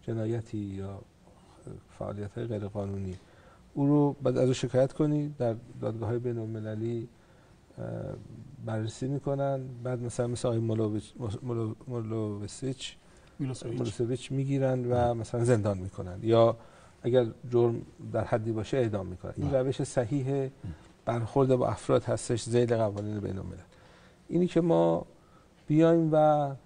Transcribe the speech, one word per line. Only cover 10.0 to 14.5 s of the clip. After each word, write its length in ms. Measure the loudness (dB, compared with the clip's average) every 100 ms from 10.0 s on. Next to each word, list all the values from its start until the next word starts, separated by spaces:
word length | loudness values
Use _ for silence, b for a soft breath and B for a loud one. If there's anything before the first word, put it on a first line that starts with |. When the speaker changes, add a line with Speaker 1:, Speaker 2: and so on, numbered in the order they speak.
Speaker 1:
مثلاً 240 | -4 -2 -2
مثل 220 | 0 0
آقای 120 | 0
مولویچ، 520 | 0 0 0 -2 -6 -8 -6 -6
مولو-، 320 | -4 -4 -4 -6 -8
مولوویچ، 1080 | -8 -4 -4 -4 -6 -8 -8 -8 -6 -10 -14 b b b -6
Speaker 2:
میلوسویچ. 340 | -6 -6 -6
Speaker 1:
میلوسویچ 600 | -4 -4 -2 -2 -2 -4
می‌گیرن 520 | -4 0